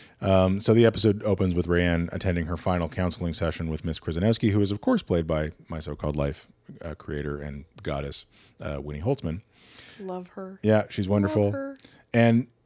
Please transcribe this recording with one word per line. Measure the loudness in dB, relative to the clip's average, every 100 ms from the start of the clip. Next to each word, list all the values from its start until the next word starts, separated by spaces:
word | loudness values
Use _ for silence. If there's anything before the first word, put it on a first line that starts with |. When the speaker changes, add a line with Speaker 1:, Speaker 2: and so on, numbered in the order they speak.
| -20 _
Speaker 1:
Um, | 2 4 4 4
so | 4 6
the | 6
episode | 6 2 2
opens | 0 2 2 2
with | 2
Rayanne | 2 4 2 0
attending | -2 -2 -2 -2
her | -4
final | -2 0 -2
counseling | -2 -2 -2 -4
session | -2 -4 -4 -6
with | -4 -6
Miss | -6
Krasinowski, | -6 0 2 2 2
who | 2
is, | 2
of | 0
course, | 0 0
played | 2 0 2
by | 0 -2 -6 -12
My | -10
So-Called | -8 -6 -4 -2
Life, | -2 -4 -14 _ -20 -16
uh, | -14
creator | -14 -10 -8 -6 -8
and | -10 -12 -16 -12
goddess, | -8 -6 -6 -10 -16 _ _ -14
uh, | -10 -8
Winnie | -8 -6
Holtzman. | -4 -4 -4 -6 -10 _ _ -20 -20 -14
Speaker 2:
Love | -12 -10 -12 -16
her. | -16 -2
Speaker 1:
Yeah, | 2 2 2
she's | -4 0
wonderful. | 2 2 2 0
Speaker 2:
Love |
her. | 0 -8 -12 -20 -20 _
Speaker 1:
And, | 2 4 4 0 _